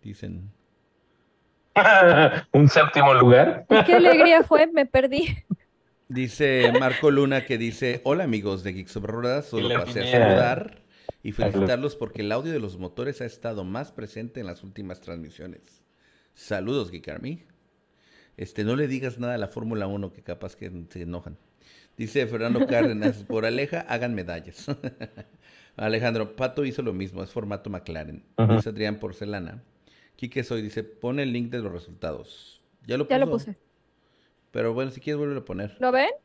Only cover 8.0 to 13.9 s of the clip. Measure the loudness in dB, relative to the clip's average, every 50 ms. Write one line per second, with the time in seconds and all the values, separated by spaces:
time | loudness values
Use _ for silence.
8 | -2 -2 -2 -2 -2 -2 -2 -2 -2 -4 -4 -4 -6 -10 -10 -10 -14 -12 -12 -10
9 | -10 -8 -8 -6 -4 -4 -4 -4 -6 -6 -6 -4 -4 -2 -2 -2 -4 -4 -6 -6
10 | -4 2 4 4 6 6 6 4 4 2 0 -4 -6 -12 -16 -20 _ _ _ _
11 | _ -18 -18 _ _ -10 -6 -2 -2 -2 0 0 0 0 0 -2 -2 -6 -6 -6
12 | -10 -10 -8 -8 -6 -4 -4 -4 -4 -4 -6 -6 -6 -8 -10 -10 -12 -12 _ -8
13 | -8 -8 -8 -10 -12 -14 -14 _ _ -10 -8 -8 -8 -8 -8 -10 -10 -12